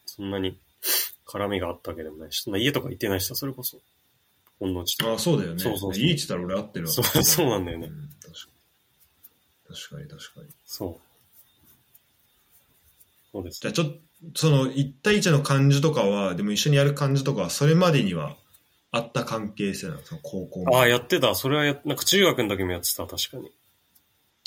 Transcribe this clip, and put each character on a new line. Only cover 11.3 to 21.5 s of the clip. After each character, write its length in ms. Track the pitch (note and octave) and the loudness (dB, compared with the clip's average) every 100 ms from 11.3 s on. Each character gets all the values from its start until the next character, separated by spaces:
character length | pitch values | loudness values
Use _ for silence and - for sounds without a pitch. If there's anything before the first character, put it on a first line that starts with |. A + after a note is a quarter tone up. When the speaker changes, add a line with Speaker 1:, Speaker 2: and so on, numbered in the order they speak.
| _ _ _ _ _ _ _ _ _ _ _ _ _ _ _ _ _ _ _ _ | _ _ _ _ _ _ _ _ _ _ _ _ _ _ _ _ _ _ _ _
Speaker 1:
そ 80 | G#2 | -12
う 40 | G#2 | -10
で 60 | |
す。 100 | - | -8
Speaker 2:
じ 60 | A2 | -6
ゃ 20 | |
あ 20 | |
ち 60 | G#2 | -2
ょ 40 | D#3 | -2
っ 20 | |
と、 80 | - _ _ E3 - | -4 _ _ -14 0
そ 160 | D#3 | 4
の 200 | C#3 C3 | 4 4
一 200 | C#3 C3+ | 0 -4
対 260 | - G#3 G#3 | -2 2 4
一 80 | G3 | 4
の 140 | C#3+ | 4
感 300 | C#3+ C#3 C#3 | 4 4 6
じ 100 | C#3 | 6
と 100 | D#3 | 4
か 100 | D3 | 2
は、 320 | G2+ G2+ F#2+ F2 | 2 2 0 -2
で 80 | |
も 80 | G2+ | -2
一 60 | G#2 | 0
緒 120 | D3+ | 4
に 60 | C#3 | 4
や 80 | |
る 100 | C#3+ | 4
感 220 | C#3+ C#3 C#3 | 2 2 2
じ 80 | |
と 100 | C3+ | 0
か 80 | C3+ | -2
は、 60 | F2 | -2
そ 160 | - D3 | 2 4
れ 80 | |
ま 180 | D#3+ F3+ | 6 6
で 120 | C#3+ | 4
に 100 | G2+ | 2
は 240 | E2+ C#2+ - _ _ _ _ _ | -2 -6 -10 _ _ _ _ _
あ 80 | A#2+ | -6
っ 120 | A#2+ | -4
た 140 | B2+ A#2 | -4 -4
関 260 | A2+ G2+ | -6 -6
係 200 | - G2+ | -4 -4
性 140 | F#2+ F#2 | -4 -8
な 80 | D2 | -10
の？ 60 | |
そ 100 | - | -12
の 80 | D#2+ | -16
高 240 | - F#2+ F2 | -10 -10 -8
校 180 | F#2 F#2 | -4 2
ま 60 | |
で。 60 | B2+ | 6
Speaker 1:
あ 40 | |
あ、 60 | B2 | 6
や 100 | A#2+ | 4
っ 100 | - | 2
て 120 | F3+ | 2
た。 140 | B2 | 2
そ 160 | - | 2
れ 80 | C3+ | 0